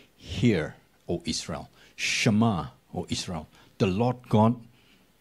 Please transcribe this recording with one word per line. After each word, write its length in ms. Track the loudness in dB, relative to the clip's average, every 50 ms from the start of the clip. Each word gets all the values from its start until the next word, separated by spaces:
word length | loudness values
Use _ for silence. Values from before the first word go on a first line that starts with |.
| -20 _ _ _
'Hear, 580 | -14 -10 -4 2 2 2 2 2 0 -4 -8 -16 _ _ _ _ -8 -6
O 140 | -6 -6 -4
Israel, 460 | -6 -8 -8 -8 -8 -10 -10 -12 -16 _ -20 -20 -20 -12
Shema, 800 | -8 -6 -4 -2 0 2 2 4 4 4 2 2 -2 -6 -8 -12 _ _ _ -10
O 120 | -8 -6 -6
Israel, 400 | -6 -8 -6 -8 -8 -10 -10 -12 _ -20 -20 -14 _ -2
the 80 | 0
Lord 420 | 0 2 0 0 0 -2 -4 -4 2
God 320 | 4 6 6 4 2 0 -8 -20 _ _ _ _ _ _ _ _ _ _